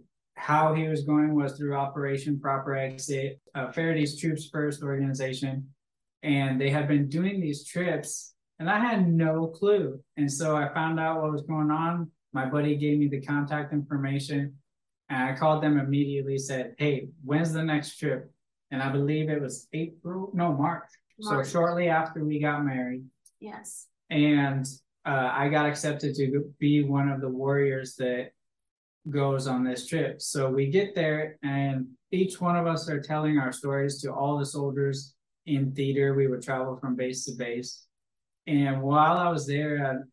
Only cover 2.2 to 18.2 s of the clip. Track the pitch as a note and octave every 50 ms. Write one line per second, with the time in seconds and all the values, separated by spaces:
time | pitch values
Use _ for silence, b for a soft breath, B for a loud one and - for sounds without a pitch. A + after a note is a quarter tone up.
2.2 | - D3 C#3+ C#3 C#3 C#3 C#3 C3+ - C#3+ C#3 C3+ C3+ C3 C3 - - - C#3 C3+
3.2 | C3+ C#3 - - _ - - C3+ B2+ - - E3 E3 E3 D#3+ D3+ D3 C#3+ - -
4.2 | F3 D#3+ D3+ C#3 - - - D3+ D3 D3 C#3+ - D3 C#3 C#3 C#3 C#3 C3+ C3 C3
5.2 | C3 C3 C3 C3 C3+ C3+ C3 C3+ C3+ - - _ _ _ _ _ _ _ _ _
6.2 | - D3+ C#3 C#3 C#3 C3+ C3 C3 C#3 C#3 C#3+ D3+ C#3+ C#3+ D3 C#3+ C#3 C3+ D3 E3+
7.2 | F#3 G3 G3+ F#3+ E3 D3 C#3 - - - - F3 F3+ F3 D#3 D3 - - - -
8.2 | - - _ _ _ _ _ - E3 F#3 G#3 G#3+ A#3+ B3 A3 G3 F3+ E3+ E3 E3
9.2 | E3 D#3 D#3 D#3+ E3 E3 - - G3+ G3+ G#3 F#3+ D#3 C3+ C3+ - - _ - D3
10.2 | C#3+ C3+ - - D#3+ D#3 D3+ D3 C#3+ - - E3 D#3+ E3 E3 D#3+ D#3+ D#3+ D#3+ D#3+
11.2 | D#3 D3+ D3+ C#3+ D3 E3 D#3 D3+ D3+ D3+ D3+ D#3+ E3 E3+ F3 F3 E3 - _ _
12.2 | _ _ - C3+ C3 C3 D3 D3 D3 D3+ D3 C#3+ D3 D3 D3 D3 D3 C3+ C3+ C3+
13.2 | - D3 C#3+ C#3+ C#3+ C#3+ D3+ D3 C#3+ - D#3 D3 C#3+ - D3 C#3 C#3 C3+ C#3 C#3
14.2 | - D3 D3 C#3+ C#3 C#3 - - _ _ _ _ _ _ _ _ _ - C3+ B2+
15.2 | B2+ C3+ C3+ - D#3+ D#3 D#3 D3+ D#3 D3+ D3 C#3+ C3+ C3+ C#3+ C#3+ C#3+ C#3 C#3+ C#3
16.2 | C3+ C#3 C3+ C3+ - C3+ C3 B2+ B2 A#2 - - D3 D3 C#3 B2 B2 - - -
17.2 | C3 C3 D3 D#3+ E3+ D#3+ D#3 D#3+ D#3+ D#3 D3+ D3 D3 - - - D#3 C#3+ B2+ B2+